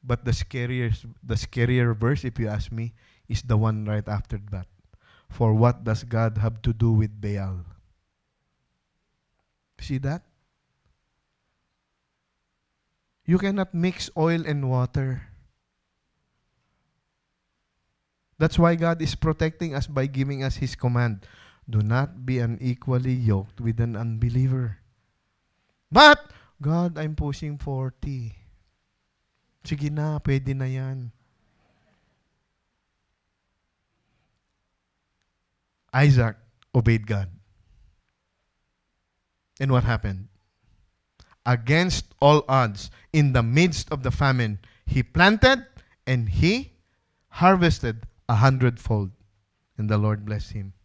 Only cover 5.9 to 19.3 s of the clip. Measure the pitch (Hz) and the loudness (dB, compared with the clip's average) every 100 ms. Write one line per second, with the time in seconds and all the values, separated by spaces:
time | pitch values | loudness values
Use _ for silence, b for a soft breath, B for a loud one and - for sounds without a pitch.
5.9 | 110 120 113 113 110 110 110 - 113 117 | -4 -2 -2 -2 -2 -4 -2 -4 0 2
6.9 | 110 107 104 104 101 98 92 87 - _ | 2 0 -4 -8 -6 -6 -8 -12 -20 _
7.9 | _ _ _ _ _ _ _ _ _ _ | _ _ _ _ _ _ _ _ _ _
8.9 | _ _ _ _ _ _ _ _ _ - | _ _ _ _ _ _ _ _ _ -8
9.9 | 135 139 165 _ _ _ _ _ _ _ | -6 -4 -6 _ _ _ _ _ _ _
10.9 | _ _ _ _ _ _ _ _ _ _ | _ _ _ _ _ _ _ _ _ _
11.9 | _ _ _ _ _ _ _ _ _ _ | _ _ _ _ _ _ _ _ _ _
12.9 | _ _ _ - 180 196 196 185 170 180 | _ _ _ 0 0 0 -4 -4 -2 -2
13.9 | 180 - - 160 165 165 147 135 127 127 | -4 -10 -2 0 0 -2 -4 -2 -2 -2
14.9 | - 135 131 - - _ _ _ _ _ | -2 -4 -6 -12 -20 _ _ _ _ _
15.9 | _ _ _ _ _ _ _ _ _ _ | _ _ _ _ _ _ _ _ _ _
16.9 | _ _ _ _ _ _ _ _ _ _ | _ _ _ _ _ _ _ _ _ _
17.9 | _ _ _ _ _ 160 - 170 170 165 | _ _ _ _ _ 0 4 4 4 0
18.9 | 165 160 - 160 | -2 -4 -2 -2